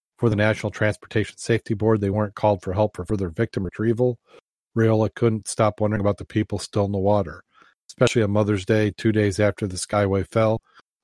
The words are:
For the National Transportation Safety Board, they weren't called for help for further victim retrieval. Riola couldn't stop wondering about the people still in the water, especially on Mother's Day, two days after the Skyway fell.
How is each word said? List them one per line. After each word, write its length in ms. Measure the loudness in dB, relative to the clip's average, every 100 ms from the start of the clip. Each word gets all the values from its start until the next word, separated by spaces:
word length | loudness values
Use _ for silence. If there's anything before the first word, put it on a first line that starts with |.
| _ _
For 140 | 0
the 60 | 2
National 340 | 2 0 -4
Transportation 680 | -2 -2 -2 -4 -4 -4 -8
Safety 380 | -2 -2 -2
Board, 260 | -2 0 2
they 80 | 0
weren't 260 | -2 -4
called 280 | 0 0 0
for 100 | -2
help 240 | -2 -2 -2
for 80 |
further 240 | -6 -4 -4
victim 360 | -4 -4 -2
retrieval. 540 | -6 -4 -2 0 0 -2 _ -20 _ _ _ 0
Riola 360 | 2 4 0
couldn't 340 | 0 0 0 -6
stop 320 | 0 0 2
wondering 200 | -2 0
about 160 | 0 -2
the 80 |
people 340 | -4 -4 -2 -6
still 280 | -4 -2 -2
in 60 |
the 60 | 0
water, 440 | 2 2 0 -8 _ _ _ _ _
especially 320 | 0 2 2
on 80 | 2
Mother's 340 | 2 0 -2
Day, 280 | 0 0 0 0
two 160 | -2
days 260 | 2 0 0
after 280 | -2 0 -6
the 100 | -8
Skyway 500 | -4 -2 0 0 -2
fell. 360 | 0 0 0 -6 _ _ _